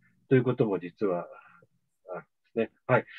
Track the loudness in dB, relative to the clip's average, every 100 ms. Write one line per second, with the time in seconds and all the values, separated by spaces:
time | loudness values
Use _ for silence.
0 | _ _ 2 2 4 2 0 -2 -6 -4
1 | -2 -2 -6 -16 -20 -20 _ _ _ _
2 | -14 -14 -14 _ _ -4 -4 _ 0 0
3 | 0